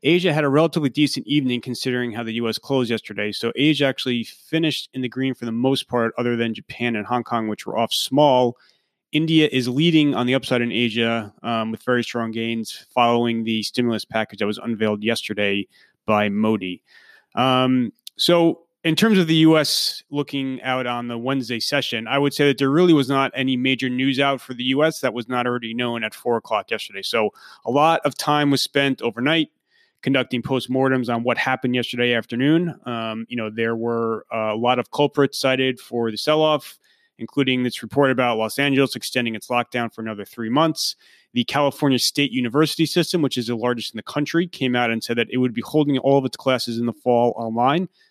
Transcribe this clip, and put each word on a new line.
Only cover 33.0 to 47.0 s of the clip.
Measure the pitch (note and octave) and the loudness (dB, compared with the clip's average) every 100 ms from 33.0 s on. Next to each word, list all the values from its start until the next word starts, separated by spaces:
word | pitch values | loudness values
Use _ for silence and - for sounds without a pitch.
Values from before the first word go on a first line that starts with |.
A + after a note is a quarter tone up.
| A2+ A2 A2+ | -6 -8 -8
you | A#2+ | -6
know, | A2 | -6
there | A2 A2+ A2+ | -4 -4 -2
were, | A#2 A#2 A2+ A2 - | -2 -2 -2 -4 -6
uh, | A2+ A2 | -6 -4
a | G#2+ | 0
lot | A#2+ B2 | 2 2
of | A#2 | 0
culprits | - D3 - C#3 - | 0 0 4 0 2
cited | C3 C3 C3 C3 | 0 2 0 -2
for | - A#2+ A#2 | -6 -4 -4
the | G#2+ | -4
sell-off, | - D3+ D#3 D3+ - - _ _ _ _ | 0 4 4 2 -2 -20 _ _ _ _
including | A2+ - C3+ B2+ | -8 -2 0 2
this | B2 - | -2 -4
report | A2+ - C#3 | -6 0 2
about | B2+ B2 A2+ | 2 0 0
Los | A2 - | -2 0
Angeles | C#3+ C3+ C3+ A#2+ | 0 2 0 -2
extending | - C3 A#2 | -6 -4 -4
its | A2 - | -6 -4
lockdown | B2 A#2+ B2 A#2 | -4 -2 -4 -6
for | - | -8
another | A2+ G#2 | -10 -10
three | G2 - A2 | -12 -10 -2
months. | B2+ D#3+ D3+ - - _ _ _ A#2+ | 2 2 0 -6 -8 _ _ _ -4
The | A#2+ | -2
California | C#3+ C#3+ - D3 B2+ | 0 0 2 2 2
State | - - C#3+ | 0 0 -2
University | A#2 B2 B2+ D#3 - D#3+ | 0 -2 0 0 2 0
system, | - D#3+ F3+ | 2 0 0
which | C#3+ C3 | 0 -2
is | A2+ | -4
the | A#2+ | -2
largest | A#2+ B2 G#2+ | -2 -2 -6
in | A2+ | -12
the | |
country, | - - D3 E3 F3 | -8 -6 -2 -2 -2
came | - C3 B2 | -2 -2 0
out | A#2+ | 0
and | A2+ | -2
said | - A#2+ | -2 -2
that | A2+ | -2
it | B2 | 0
would | B2+ | -2
be | A#2 | -2
holding | A2+ D#3 D3 C3+ | -2 0 2 2
all | C3+ C#3 | 4 2
of | C3 | 2
its | - | -4
classes | - B2+ - A#2 | 0 0 -2 -2
in | A#2+ | -4
the | |
fall | A2 | -2